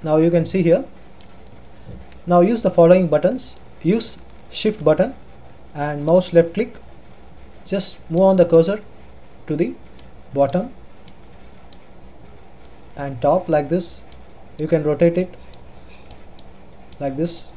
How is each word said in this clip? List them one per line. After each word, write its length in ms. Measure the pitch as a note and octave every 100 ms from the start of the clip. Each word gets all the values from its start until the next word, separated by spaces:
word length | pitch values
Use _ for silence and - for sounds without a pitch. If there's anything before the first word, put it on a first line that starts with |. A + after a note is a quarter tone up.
Now 140 | D#3 D#3+
you 120 | E3
can 160 | E3+ E3
see 160 | F#3+
here. 240 | E3+ F#3 C4+ - - - - - - - - - - - - - -
Now 140 | F3
use 200 | F3+ A#3
the 80 | F#3+
following 380 | F#3 E3 F#3 F3
buttons. 500 | D3 - B3+ - - - -
Use 380 | D#3+ A3+ A3+ - - - -
shift 320 | - A3 G#3+
button 320 | D3 - A#3 - - - - - -
and 320 | D3 D3 D3 D3
mouse 260 | F3+ F3+
left 200 | E3+ E3
click. 220 | F#3+ B3+ - - - - - - - - - -
Just 320 | G3 - - -
move 120 | D#3+
on 140 | F#3+ F#3+
the 100 | E3+
cursor 360 | E3 E3 G#3 - - - - - - -
to 80 | D3+
the 180 | A3 - - - - - -
bottom 380 | C#3 C#3 F3+ B3 - - - - - - - - - - - - - - - - - - - - - - -
and 240 | C#3 C3
top 280 | C#3+ F3 F3+
like 200 | D3+ C#3+
this. 340 | E3+ F3 - - - - - - -
You 100 | D#3
can 160 | D#3+
rotate 340 | D3+ C#3 E3+ E3+
it 180 | F#3 - - - - - - - - - - - - - - - - -
like 180 | C#3+ C3
this. 340 | E3+ - -